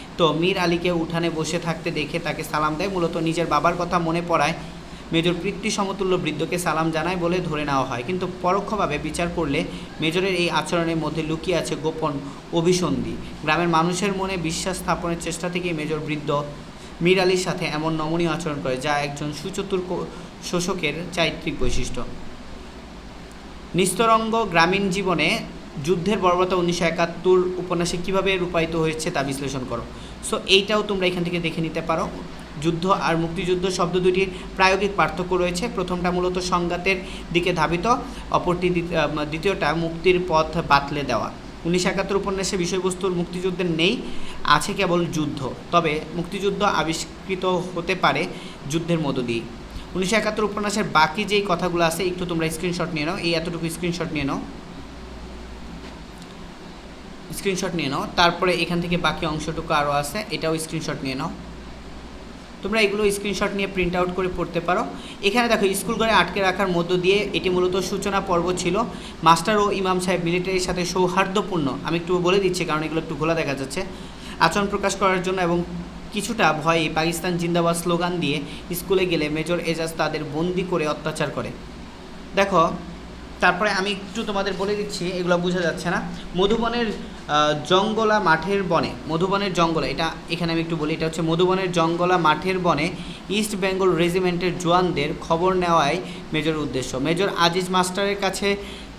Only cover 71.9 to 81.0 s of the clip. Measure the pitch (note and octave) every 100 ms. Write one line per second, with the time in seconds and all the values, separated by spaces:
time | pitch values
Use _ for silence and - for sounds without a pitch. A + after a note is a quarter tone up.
71.9 | E3+ E3+ F3+ E3+ G3+ F#3+ F3 D#3+ D3+ D#3
72.9 | D#3+ D#3 C#3+ D#3+ E3 C#3 C3+ C3+ - -
73.9 | - - - - - E3+ G#3 G3 G3+ G3
74.9 | F#3+ G3 F#3 F3+ F#3+ F3 F3 E3+ F3 E3+
75.9 | - - G#3 G3+ A3+ E3 D3+ D#3 E3 D#3
76.9 | D#3+ E3 E3+ F#3 F3 E3+ E3+ E3+ E3+ F3+
77.9 | E3+ F3 F3 D3 D3 C#3+ - - E3+ -
78.9 | F#3 F3+ D#3+ D3+ D#3 D#3 F3 E3 E3 D#3+
79.9 | - D#3 D#3 C#3+ D3 F3 F3+ F3+ E3+ D3+
80.9 | D3